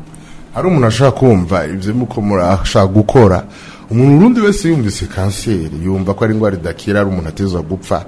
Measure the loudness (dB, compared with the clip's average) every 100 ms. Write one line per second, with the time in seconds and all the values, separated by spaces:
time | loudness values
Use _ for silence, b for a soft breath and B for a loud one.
0 | B B B B B -4 0 2 2 2
1 | 2 4 4 4 2 -2 -4 -6 -4 -4
2 | -4 -4 -2 0 2 0 0 2 2 2
3 | 4 4 4 4 -4 B B B -6 2
4 | 4 6 6 4 0 0 0 0 -2 -4
5 | -8 -4 -4 -4 -4 -4 -4 -6 -4 -2
6 | -2 -2 -2 0 -2 -2 -6 -8 -4 -2
7 | -2 -4 -6 -6 -4 -4 -6 -8 -6 -6